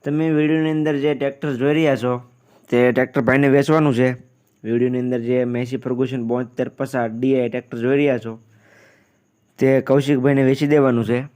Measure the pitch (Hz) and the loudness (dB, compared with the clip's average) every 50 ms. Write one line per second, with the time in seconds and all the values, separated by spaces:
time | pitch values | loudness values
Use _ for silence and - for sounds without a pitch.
0 | - 147 147 151 160 160 156 151 151 151 156 160 160 156 156 156 151 156 147 139 | -6 -4 -2 -2 0 0 0 0 2 2 0 0 0 0 0 0 0 0 -2 0
1 | 139 151 147 123 139 139 139 - - 151 135 117 131 143 151 156 160 147 135 113 | 0 -2 -2 0 -4 -6 -4 -6 -6 -6 -4 -2 0 0 2 2 2 2 0 0
2 | 117 123 123 123 123 - _ _ _ _ _ _ _ - - 120 123 123 117 127 | 0 -2 -2 -4 -6 -16 _ _ _ _ _ _ _ -2 2 4 4 4 4 2
3 | 127 123 - 147 120 117 127 139 143 139 135 143 135 - 156 160 156 147 123 117 | -2 0 -2 -2 0 2 2 4 4 4 4 4 4 4 2 2 2 2 2 2
4 | 127 127 127 123 - _ _ _ _ _ _ _ - 110 117 120 123 123 127 127 | 0 0 0 -4 -12 _ _ _ _ _ _ _ -6 -4 -2 0 0 0 -2 -4
5 | 123 123 127 120 117 120 127 127 123 123 120 120 127 120 131 131 131 123 127 120 | -4 -4 -4 -4 -2 -2 -2 0 -2 -2 -4 -6 -6 -6 -8 -8 -6 -6 -4 -2
6 | 131 120 131 127 117 113 120 123 127 117 - - 127 123 - - 135 127 131 127 | -2 -4 -4 -6 -4 -4 -4 -4 -4 -6 -6 -6 -6 -6 -6 -8 -8 -4 -4 -4
7 | 117 113 110 117 127 131 135 131 123 117 120 123 123 _ 131 117 117 127 139 143 | -4 -4 -4 -4 0 0 0 0 0 -2 -4 -8 -10 _ -8 -4 -2 0 0 2
8 | 143 139 127 117 113 113 113 113 _ _ _ _ _ _ _ _ _ _ _ _ | 2 0 0 -2 -6 -12 -14 -14 _ _ _ _ _ _ _ _ _ _ _ _
9 | _ _ _ _ _ _ _ _ _ _ _ - 131 131 135 131 127 - 131 143 | _ _ _ _ _ _ _ _ _ _ _ 0 2 2 2 2 2 2 2 2
10 | 131 135 147 127 123 143 139 135 135 131 135 135 151 143 151 147 139 131 120 117 | 2 2 0 0 2 2 2 2 2 2 2 0 0 2 4 4 4 4 2 0
11 | 113 104 120 123 135 147 _ | 0 0 -2 -4 -4 -10 _